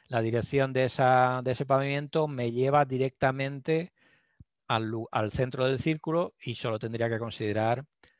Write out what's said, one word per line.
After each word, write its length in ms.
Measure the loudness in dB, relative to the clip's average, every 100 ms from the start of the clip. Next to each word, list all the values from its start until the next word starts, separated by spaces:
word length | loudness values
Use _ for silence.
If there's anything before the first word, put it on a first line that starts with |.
| _
la 120 | -2
dirección 520 | 2 0 0 0 0
de 120 | 0
esa, 560 | 0 2 4 6 4 2
de 100 | -2
ese 120 | -2
pavimento 640 | 2 2 2 -2 -2 -2 -2
me 240 | -2 -2
lleva 320 | 0 2 4
directamente 1080 | 2 0 -2 0 -2 0 -4 -6 -2 -2 -2 _ _ _ _ _ -20 _ -2
al 160 | 0
lu-, 240 | 0 -4 -4
al 220 | -2 -2
centro 320 | 0 -2 0
del 140 | 0 0
círculo 560 | 0 -2 -2 -2 -2 -6
y 140 | -10
solo 240 | -6 -4 -4
tendría 300 | -4 -2 -2
que 100 | -2
considerar 680 | -6 -4 -2 2 2 0 -4 _ -20 _